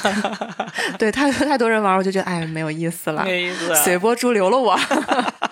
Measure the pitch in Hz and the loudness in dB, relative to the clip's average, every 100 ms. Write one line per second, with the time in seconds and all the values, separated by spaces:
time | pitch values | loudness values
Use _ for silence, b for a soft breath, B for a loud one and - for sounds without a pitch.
0 | 208 202 - 208 226 175 - - - 196 | 0 0 -4 -4 -4 -4 -6 -4 -6 -2
1 | 220 226 285 247 277 277 226 220 202 190 | -2 2 0 2 0 2 2 2 4 2
2 | 190 190 185 175 160 160 156 156 165 165 | 2 0 -2 -4 -4 -4 -4 -4 -4 -4
3 | - 156 190 180 175 180 170 160 170 180 | -4 -2 -2 -2 -2 -4 0 2 2 2
4 | 214 233 247 220 185 254 220 - - 277 | 2 2 2 2 2 2 2 2 2 -2
5 | - 269 240 - - | 0 0 -2 -4 -8